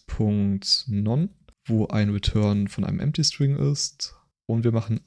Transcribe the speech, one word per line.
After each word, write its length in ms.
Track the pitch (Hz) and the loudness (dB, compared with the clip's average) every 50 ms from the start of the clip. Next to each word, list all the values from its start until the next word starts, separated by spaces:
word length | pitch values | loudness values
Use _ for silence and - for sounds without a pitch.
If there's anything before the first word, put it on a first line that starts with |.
| _ - | _ -8
Punkt 760 | - - 110 104 104 104 101 101 98 98 - - - - - 123 | -4 -2 0 0 2 2 2 0 0 -2 -2 -2 -2 -2 -2 -2
Non, 420 | 101 101 101 107 120 147 175 - - _ _ - - _ _ | -2 -2 0 0 0 0 0 -2 -4 _ _ -20 -20 _ _
wo 240 | - 113 110 107 - | 0 2 2 2 2
ein 220 | - 107 104 104 | 2 2 2 2
Return 580 | 101 101 - - - 107 104 104 104 101 101 101 | 0 0 -2 0 0 2 2 2 2 2 0 -2
von 160 | - - 196 | -2 -4 -4
einem 160 | - 147 - | -2 -2 -2
Empty 240 | - 147 - - 143 | -2 -2 0 0 0
String 320 | - - - 143 135 143 | 0 0 0 0 0 2
ist. 580 | 143 139 143 143 - - - - - - - - - _ _ _ _ _ - | 2 0 0 0 -2 -4 -8 -8 -10 -12 -12 -12 -18 _ _ _ _ _ -2
Und 140 | 113 117 113 | 0 2 2
wir 80 | 120 | 2
machen 300 | 113 110 104 110 110 - - | 2 2 0 0 -4 -4 -2